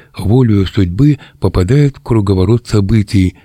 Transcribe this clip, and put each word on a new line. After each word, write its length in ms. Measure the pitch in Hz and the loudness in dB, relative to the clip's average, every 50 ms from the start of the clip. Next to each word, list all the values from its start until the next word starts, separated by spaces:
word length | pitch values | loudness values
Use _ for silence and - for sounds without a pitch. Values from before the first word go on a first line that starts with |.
| - _ - | -20 _ -14
волею 520 | - - 92 113 131 127 113 104 101 95 | -8 -2 0 2 2 2 2 2 0 0
судьбы 500 | 95 - 104 98 90 87 107 143 147 143 - - - _ - | -2 -2 -2 -2 -2 0 0 2 0 0 -2 -6 -20 _ -6
попадает 580 | - 92 - 95 90 87 131 147 147 139 - | -4 -2 -2 -2 0 0 2 2 0 0 -2
в 40 | - | -6
круговорот 640 | - - 113 104 101 104 98 92 92 98 117 117 - | -6 -4 -4 -2 0 0 0 0 2 0 0 -2 -2
событий, 680 | - - 104 98 95 113 110 98 - - 98 92 90 - - | -2 -2 -2 0 2 0 0 0 0 0 0 0 0 -2 -8